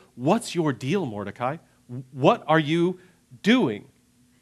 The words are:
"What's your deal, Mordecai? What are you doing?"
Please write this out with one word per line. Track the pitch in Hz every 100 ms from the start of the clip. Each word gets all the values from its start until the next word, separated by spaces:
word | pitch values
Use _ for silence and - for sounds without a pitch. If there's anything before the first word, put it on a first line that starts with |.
| _ -
"What's | 135 220 - 170
your | 156
deal, | 117 131 196 143
Mordecai? | 104 98 - 123 160 _ _ - 123 131
What | 139 151 233 -
are | 160
you | 147 170 175 180 _ _ _ 123
doing?" | 190 254 151 104 - _ _ _ _ _